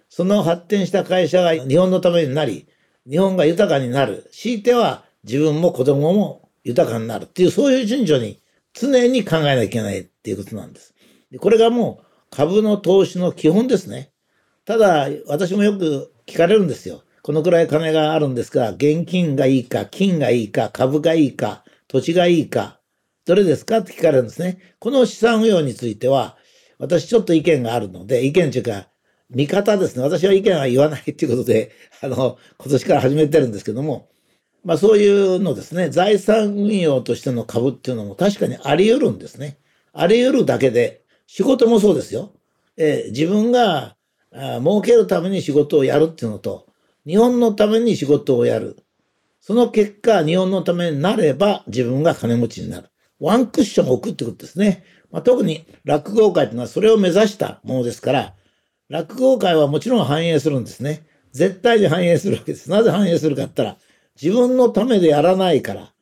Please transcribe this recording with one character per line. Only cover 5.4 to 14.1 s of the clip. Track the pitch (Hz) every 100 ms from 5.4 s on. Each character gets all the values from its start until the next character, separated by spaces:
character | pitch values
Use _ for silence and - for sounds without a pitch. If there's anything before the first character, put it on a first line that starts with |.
| 156 151
も | 175
子 | 175 127
供 | 139 156
も | 202 165 - _ _
豊 | - 123 156
か | 117
に | 113
な | 104
る |
っ | 82
て | -
い | 180
う、 |
そ | 208 285
う |
い | 262
う | 208
順 | 269 180
序 | 135
に | 107 - _ _ _
常 | - 262 254 240
に | 262 -
考 | 160
え |
な | 143 131
き |
ゃ |
い | 101
け | 117
な | 104
い | 95
っ |
て | 90 _ -
い |
う | 98
こ | 95
と | 107
な | 76
ん |
で | -
す。 | _ _ _ _ _
で、 | 131
こ | 202
れ | 220
が | 233
も | 240 160 -
う | _ _ _
株 | - 151 208
の | 214 202
投 | 170 196 175
資 | 180
の | 175
基 | - 151
本 | 190 254
で | 233
す | -
ね。 | 131 139